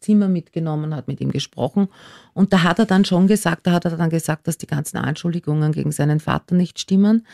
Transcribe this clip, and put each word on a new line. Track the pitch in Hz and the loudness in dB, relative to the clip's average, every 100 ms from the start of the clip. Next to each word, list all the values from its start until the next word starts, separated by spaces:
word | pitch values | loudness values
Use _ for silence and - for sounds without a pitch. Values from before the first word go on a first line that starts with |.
Zimmer | - 208 196 | 0 2 2
mitgenommen, | 175 - 165 160 151 151 | -2 -4 -6 -4 -4 -4
hat | 151 - | -6 -8
mit | 139 | -6
ihm | 135 | -4
gesprochen, | 139 - - 123 202 196 _ - - _ | -4 -6 -6 -2 0 -2 _ -20 -20 _
und | - 196 | 0 2
da | 185 | 4
hat | 170 175 | 2 2
er | 220 | 2
dann | 190 | 2
schon | 196 175 190 | 4 4 4
gesagt, | 214 170 165 180 | 2 0 -2 0
da | |
hat | 175 | 0
er | 170 165 | 0 -2
dann | 165 | -2
gesagt, | 165 160 156 - | -2 -2 -6 -6
dass | 160 | -8
die | - | -6
ganzen | 151 151 113 | -6 -6 -6
Anschuldigungen | 127 156 175 170 151 151 151 | -4 -4 -4 -4 -2 0 0
gegen | 151 147 | 0 -4
seinen | 151 147 151 | -2 0 0
Vater | 151 143 - 180 | -2 -4 0 0
nicht | 180 - | 0 -4
stimmen. | - 190 208 226 - | -2 2 4 2 -2